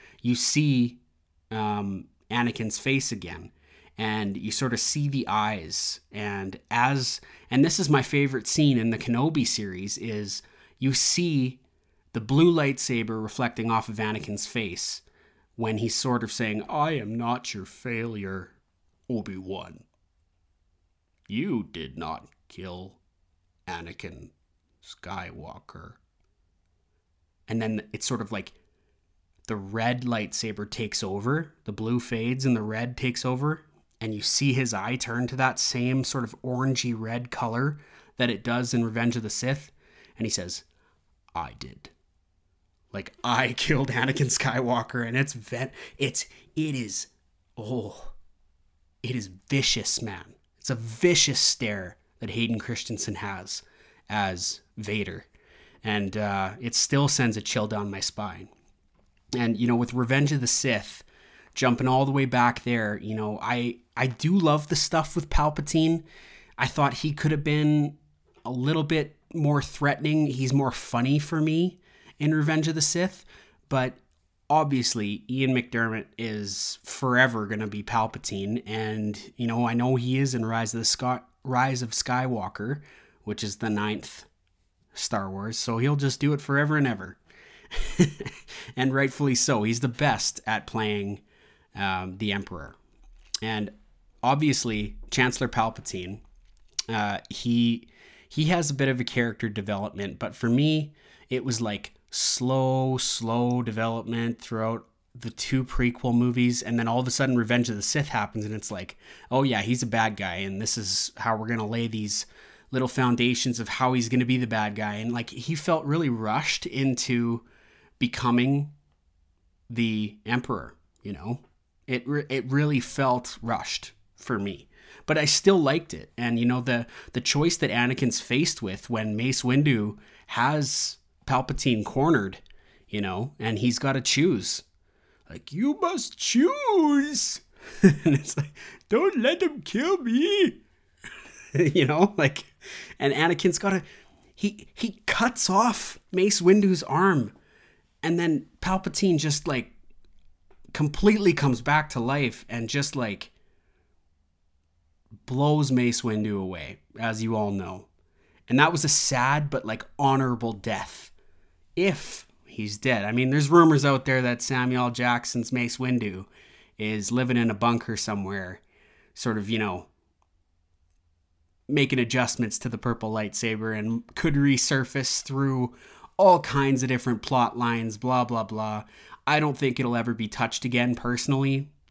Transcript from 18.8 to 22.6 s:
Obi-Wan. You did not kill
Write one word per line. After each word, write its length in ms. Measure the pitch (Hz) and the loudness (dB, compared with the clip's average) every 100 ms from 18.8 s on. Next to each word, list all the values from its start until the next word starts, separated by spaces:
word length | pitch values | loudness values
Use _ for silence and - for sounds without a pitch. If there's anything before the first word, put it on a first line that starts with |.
| _ _ - | _ _ -6
Obi-Wan. 760 | 117 101 95 95 92 - - _ _ _ _ _ _ _ _ _ _ _ _ _ _ - | -6 -4 -10 -10 -10 -12 -18 _ _ _ _ _ _ _ _ _ _ _ _ _ _ -8
You 360 | 107 190 120 76 | -4 -2 -4 -6
did 260 | 82 67 80 | -10 -12 -10
not 320 | 80 71 - _ _ | -10 -10 -14 _ _
kill 520 | - | -16